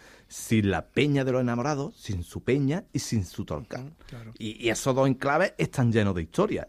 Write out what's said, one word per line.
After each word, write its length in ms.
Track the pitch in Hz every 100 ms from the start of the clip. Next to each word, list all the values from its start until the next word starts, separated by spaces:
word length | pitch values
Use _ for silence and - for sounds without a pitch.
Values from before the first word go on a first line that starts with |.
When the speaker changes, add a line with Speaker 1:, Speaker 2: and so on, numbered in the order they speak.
| - - _
Speaker 1:
sin 420 | - - 110 101
la 160 | 85 -
Peña 360 | - 147 139
de 80 | 131
los 100 | 127
Enamorados, 520 | 123 120 131 143 147 -
sin 260 | - 92
su 180 | 85 -
peña 420 | - 139 135 165 -
y 60 | 135
sin 240 | - 117
su 200 | 92 - 101
Torcal. 340 | 76 71 - 135
Speaker 2:
Ujú, 80 | 160 -
claro. 260 | 123 113 -
Speaker 1:
Y, 260 | 110 -
y 40 | 120
esos 240 | 107 139
dos 140 | 131 135
enclaves 460 | 127 139 151 196 -
están 340 | 165 - 120
llenos 220 | 113 101
de 80 | 90
historia, 460 | 80 - 208 85